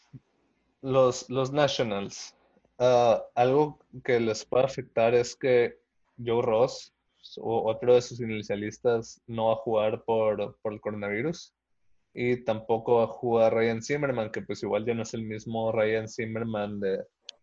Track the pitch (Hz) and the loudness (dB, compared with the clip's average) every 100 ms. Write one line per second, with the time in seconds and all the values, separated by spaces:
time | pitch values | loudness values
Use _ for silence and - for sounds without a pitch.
0 | _ - _ _ _ _ _ _ 135 131 | _ -20 _ _ _ _ _ _ 0 4
1 | 127 123 - 127 131 143 143 - 120 101 | 4 2 -4 -4 -2 2 0 0 -2 -4
2 | 98 - - - _ _ _ - 123 123 | -6 -12 -18 -20 _ _ _ 0 4 6
3 | 120 107 - - 123 139 151 147 _ 131 | 6 2 0 2 4 4 2 -4 _ -10
4 | - 120 117 107 - 123 135 139 127 - | 0 2 2 -2 -2 0 0 -2 -6 0
5 | 113 120 120 - 135 123 117 - _ _ | 4 4 2 -2 2 4 2 -2 _ _
6 | _ - 117 117 123 110 127 - - _ | _ -10 -2 0 2 4 2 -2 -16 _
7 | _ _ - - 107 113 107 113 123 123 | _ _ -20 -10 -4 -2 0 0 4 4
8 | 123 120 117 110 101 101 104 - 123 117 | 4 -6 -6 -6 -4 -6 -6 -4 0 0
9 | 113 - - 113 113 113 - 110 107 107 | -2 -14 -10 -2 0 0 0 0 0 -2
10 | - 113 110 104 101 - 110 107 - 107 | -2 0 0 0 -4 -8 -10 -8 -8 -6
11 | 101 104 139 170 - _ _ _ _ _ | -6 -4 -4 -6 -12 _ _ _ _ _
12 | _ - 123 123 120 110 - 113 117 120 | _ -4 -2 0 -2 -4 -2 -2 2 2
13 | 113 - 123 117 113 113 113 113 110 147 | 2 -2 0 4 4 4 2 0 -4 -2
14 | 143 123 110 110 98 104 107 101 110 113 | -2 -2 -4 -6 -8 -6 -2 -2 -2 -4
15 | 110 117 110 107 113 113 113 113 107 110 | -4 -8 -8 -8 -8 -4 -2 0 2 0
16 | 110 - 113 110 117 110 104 104 98 95 | -4 -8 -6 -6 -4 -4 -4 -4 -4 -4
17 | - _ - - | -6 _ -20 -20